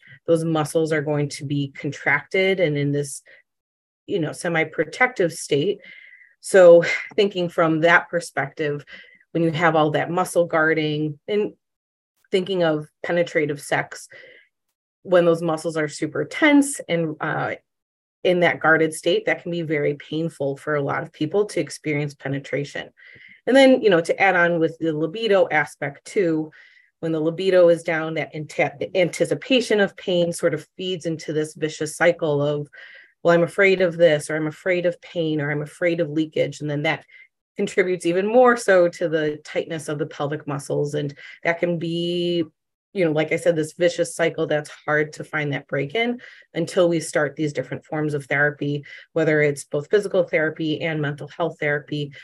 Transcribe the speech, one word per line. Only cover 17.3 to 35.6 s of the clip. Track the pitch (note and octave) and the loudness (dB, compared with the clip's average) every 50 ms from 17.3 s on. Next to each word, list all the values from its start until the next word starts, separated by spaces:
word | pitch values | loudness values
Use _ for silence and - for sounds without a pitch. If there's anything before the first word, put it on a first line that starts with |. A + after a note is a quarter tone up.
| D3+ D3 C#3+ G#2+ - - _ _ _ _ _ _ _ _ _ _ _ _ - | -4 -4 -4 -6 -8 -10 _ _ _ _ _ _ _ _ _ _ _ _ 0
in | F#3 F3+ F3 | 2 2 4
that | F3 D#3 C3 C#3 | 4 2 2 2
guarded | - D#3 D#3+ D#3 D#3+ D#3+ D#3 | 2 4 4 4 4 0 -2
state, | - - E3+ F3 - - | -2 0 0 0 0 0
that | D#3+ D#3 D#3+ | -2 -4 -4
can | - F3+ | -4 -6
be | E3+ F3 E3 | -6 -4 -4
very | D3+ D#3+ D3 C#3+ D3 D3 | -2 -2 0 0 -2 -2
painful | D3 - - D3+ D#3 E3 E3 - - D3 C#3 C#3 | -4 -8 -8 -6 -4 -4 -4 -6 -6 -6 -6 -6
for | C#3 - D3+ D3+ | -6 -4 -4 -2
a | D3 | -2
lot | C#3 C#3 C#3 C#3 | -2 -2 -4 -6
of | D#3 - | -8 -8
people | - - - D3 - G3+ G#3 | -8 -6 -6 -2 0 0 0
to | G3+ - F3 | 0 -2 -4
experience | D3+ - - - - D#3+ D3+ D3 D3 C#3+ C#3 | -6 -6 -8 -10 -6 -4 -4 -2 -4 -6 -8
penetration. | - - C#3 C#3 C#3 C#3 - - C#3+ C#3+ C#3+ - - - - _ _ - - - - - - - _ - | -8 -8 -6 -6 -6 -6 -6 -6 -6 -6 -6 -10 -12 -12 -14 _ _ -20 -20 -20 -20 -20 -20 -20 _ 0
And | - B3 | 4 6
then, | C4+ C4+ C4 C4 B3 | 8 8 8 8 6
you | - G#3+ | 6 4
know, | F3+ D#3+ | 4 4
to | E3 - F3 - | 2 0 0 0
add | F#3+ G3 F#3 | 2 2 4
on | F3+ E3+ E3+ F3 E3 | 4 2 2 2 2
with | D#3+ D#3 D#3+ | 0 0 -2
the | - E3 E3 D#3 | -2 -4 -4 -2
libido | D3+ D#3+ D#3 E3 A3+ A3+ G#3+ G3 F#3+ F3 - | -2 -4 -4 -4 -2 0 2 4 4 2 2
aspect | D#3 D3+ D3 - - - D3+ C#3 C#3+ - - | 0 -2 -2 -4 -6 -10 -10 -10 -10 -12 -12
too, | - - A3 F#3+ E3 D#3+ D#3 D#3 D#3 - - - _ _ _ _ _ _ _ | -6 -2 0 0 0 0 -2 -4 -6 -10 -20 -20 _ _ _ _ _ _ _
when | - E3 | -6 -4
the | D#3+ D#3+ | -2 -2
libido | D#3 E3 E3 D#3+ F#3+ F#3+ F3+ F3+ F3 | -2 -2 -2 -2 0 4 6 6 8
is | E3+ E3+ E3 | 6 6 4
down, | E3 - E3 D#3 D#3+ D#3+ D#3+ | 0 -4 -4 -4 -4 -4 -4
that | D#3 D3 - - | -6 -6 -6 -8
anta-, | D#3 D3+ D3+ - - D#3+ - - - - - - | -12 -12 -6 -2 -2 -2 -2 -2 -6 -8 -4 0
anticipation | F#3+ G#3+ D#3+ - - E3+ - D3+ C#3+ - - C4 B3 A#3 - A3+ G#3 | 0 0 0 0 -2 -2 -2 -2 -4 0 2 2 2 2 2 2 2
of | G3 F#3 - | 0 0 -2
pain | - - - F3+ F3 E3+ E3+ | -6 -6 -2 0 0 0 0
sort | E3+ - - E3 D#3 | -2 -2 -2 -2 -2
of | D3 - _ _ | -4 -8 _ _
feeds | - F#3 F#3 F#3 E3 - | -10 -8 -8 -8 -6 -6
into | E3+ E3 D#3 - - D3+ | -6 -6 -8 -8 -6 -4
this | D3+ D3+ D3+ - | -4 -4 -6 -6
vicious | - D#3 D3+ D3+ - D#3 D3+ - | -6 -6 -6 -6 -6 -8 -6 -4
cycle | - D#3+ F3 E3+ E3+ E3+ D3+ D3 C#3+ C#3+ | 0 2 2 2 2 0 0 0 0 0
of, | D3 D3 D3 D3 - - - - - - - - _ _ _ - | 0 -2 -4 -6 -10 -14 -20 -20 -20 -20 -20 -20 _ _ _ 2
"Well, | E3+ E3+ | 4 4
I'm | E3+ | 4
afraid | E3+ E3 - - G3+ F#3+ F#3+ F3+ | 2 0 2 2 4 4 4 4
of | F#3 F3 D#3+ | 2 0 2
this," | E3 E3+ E3+ D3+ D3 C#3+ - | 4 4 4 4 4 -2 -2
or, | D#3 | -4
"I'm | D#3 D#3 | -4 -4
afraid | D#3 D3+ - - F#3+ F3+ F3+ E3+ | -4 -6 -4 -2 -2 0 0 0
of | F3+ E3+ - | -2 -2 -4
pain," | - - - F3 E3 D#3 D#3 D3+ | -8 -10 -6 -4 -2 -2 -2 -2
or, | C#3+ D3 | -2 -2
"I'm | D3 D3 | -4 -4